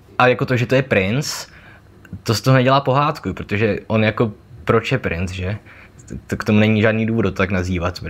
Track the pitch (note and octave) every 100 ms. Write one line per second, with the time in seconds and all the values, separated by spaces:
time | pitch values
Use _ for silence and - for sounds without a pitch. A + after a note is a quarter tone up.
0 | _ - B2+ A#2+ C#3 B2 A#2 C3 C#3 G#2
1 | F#2+ B2 D3 - - - - - _ -
2 | - - - A2 C3 C3 B2+ C#3 C3+ C3
3 | D3 D#3 F#2+ - - G2+ A2 G2 - A2
4 | G#2+ G#2+ A#2 G#2 - - - A2+ - G#2
5 | F#2 E2+ F2+ F#2 F#2 G#2+ - - - -
6 | - A#1+ - G2+ - G#2+ G#2+ G#2+ A2 A2
7 | A2 A2+ F#2+ F2+ F#2+ F#2 F2+ F2 F2 -
8 | -